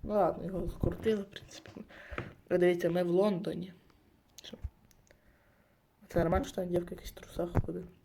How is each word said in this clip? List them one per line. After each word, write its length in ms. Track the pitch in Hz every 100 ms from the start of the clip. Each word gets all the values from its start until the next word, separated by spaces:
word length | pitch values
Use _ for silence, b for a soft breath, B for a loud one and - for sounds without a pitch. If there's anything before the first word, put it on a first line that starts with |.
Ну 120 | -
ладно, 300 | 208 170 170
його 260 | 170 185 170
скрутили, 520 | - - - 226 214
в 20 |
принципі. 460 | 196 - - - - - - B B B B B _
Ви 80 | 180
дивіться, 320 | 180 175 175
ми 120 | 175
в 60 | 180
Лондоні. 640 | 175 208 180 165 160 180 - _ _ _ _ _ -
Що? 140 | - - - _ _ - _ b b b b b b b _ _ 202
Це 100 | 175
нормально, 260 | 170 185
що 100 | -
там 140 | - 180
дівка 260 | 175 175
якась 160 | - -
в 40 |
трусах 360 | - - - 175 175 -
ходить? 180 | 175 175 -